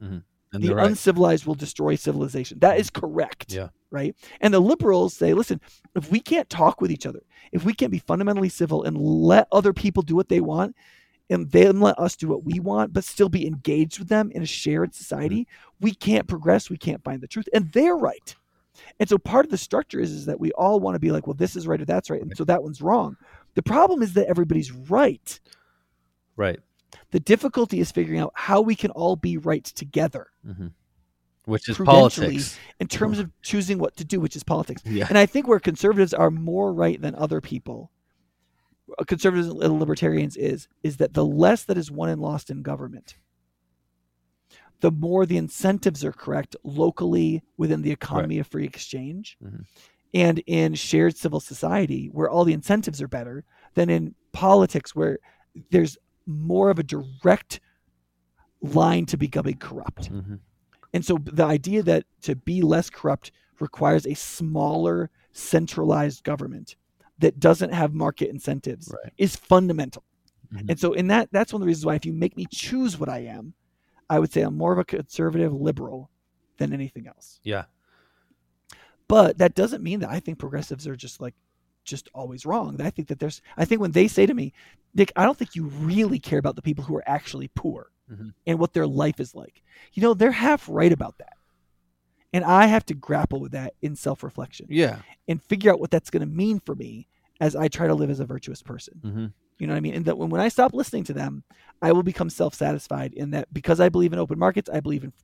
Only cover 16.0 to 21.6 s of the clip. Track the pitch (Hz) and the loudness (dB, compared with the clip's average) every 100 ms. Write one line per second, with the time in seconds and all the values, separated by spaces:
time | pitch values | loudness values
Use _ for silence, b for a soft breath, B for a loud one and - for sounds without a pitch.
16 | 196 214 185 165 160 202 - 165 165 - | 2 2 0 -2 2 2 2 -6 -6 -6
17 | 135 135 131 220 - 214 160 240 339 339 | -8 -10 -8 -10 0 0 2 2 4 2
18 | 127 - - - _ _ _ B B - | -2 -4 -18 -20 _ _ _ B B -4
19 | 214 202 - 247 302 196 - - - 196 | 2 2 4 4 4 -2 -2 -4 -2 -4
20 | 170 151 147 170 160 - 185 208 190 175 | -4 -4 -6 -4 -4 0 2 2 0 0
21 | 160 151 151 143 180 175 | 0 0 -4 -4 -4 -4